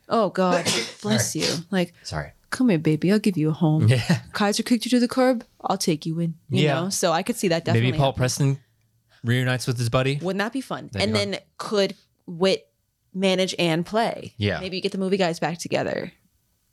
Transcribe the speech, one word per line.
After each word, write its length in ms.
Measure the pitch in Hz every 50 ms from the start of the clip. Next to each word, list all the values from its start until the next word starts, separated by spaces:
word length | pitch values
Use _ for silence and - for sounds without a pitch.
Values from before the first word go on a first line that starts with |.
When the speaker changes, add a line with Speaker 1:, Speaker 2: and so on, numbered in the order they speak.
| _ -
Speaker 1:
Oh, 220 | - 233 214 180
God, 340 | 180 - 185 180 175 175 170 170 - - -
Speaker 2:
<coughs> 160 | - - -
Speaker 1:
bless 320 | - 208 220 - - - -
Speaker 2:
Sorry. 120 | 156 165
Speaker 1:
you. 80 | - - 170 170 -
Like, 220 | 202 185 180 175 - _ -
Speaker 2:
Sorry. 280 | - - 78 - - - _ _ _
Speaker 1:
"Come 180 | - - 254 247
here, 80 | 196 156
baby. 320 | 160 156 156 151 - 170
I'll 80 | 202 214
give 160 | 208 214 185
you 140 | 151 151 156
a 40 | 156
home." 340 | - 175 156 156 156 120 107
Speaker 2:
Yeah. 320 | 131 123 - - 175 117 - -
Speaker 1:
Kaiser 320 | - - 208 202 208 - 220
kicked 220 | - 247 226 -
you 60 | 233
to 80 | 254 247
the 80 | 240 240
curb. 360 | - 262 254 254 262 233 - - _ _
I'll 160 | - - 190 190
take 280 | - - 165 151 -
you 140 | 170 160 165
in. 160 | 170 170 160 - _ -
You 140 | 131 127 147
Speaker 2:
Yeah. 180 | 151 139 131
Speaker 1:
know? 80 | - 190
So 220 | 202 - - 180
I 120 | 160 165 196
could 120 | - 233
see 120 | - - 190
that 160 | 165 170 165
Speaker 2:
Maybe 140 | - 117 117
Speaker 1:
definitely 180 | 117 127 120 135
Speaker 2:
Paul 140 | 139 135
Speaker 1:
happening. 60 | 127 -
Speaker 2:
Preston 400 | 131 127 - - 147 139 139 135 - _ _ _ _ _ _ _ _ _ _ _ -
reunites 420 | 113 120 127 127 127 127 123 - -
with 100 | 123 120
his 100 | 123 113
buddy. 300 | 117 131 131 135 139 143
Speaker 1:
Wouldn't 180 | 143 180 190 196
that 140 | 208 233 -
be 80 | 269
fun? 280 | 254 - 165 131 - - -
Speaker 2:
That'd 80 | 196 190 202
Speaker 1:
And 40 | 220
Speaker 2:
be 60 | 208
fun. 120 | 202 202
Speaker 1:
then 80 | 190 - - _ _ -
could 380 | - - 226 202 196 190 190 - _ _ _ _ _
Witt 420 | - 180 160 180 190 180 - - _ _ _ _ _ _ _ _ _ -
manage 400 | 185 190 190 185 185 185 180 - -
and 260 | 175 170 160 165 175
play? 480 | - - 220 233 196 - - - - - -
Speaker 2:
Yeah. 220 | 104 101 - 78
Speaker 1:
Maybe 160 | - 190 - 185
you 40 | -
get 80 | 190 -
the 40 | 190
movie 180 | 190 190 190 190
guys 220 | 185 170 170 -
back 180 | - 147 170 170
together. 560 | - - - - 135 82 - - - - - _ _ _ _ _ _ _ _ _ _ _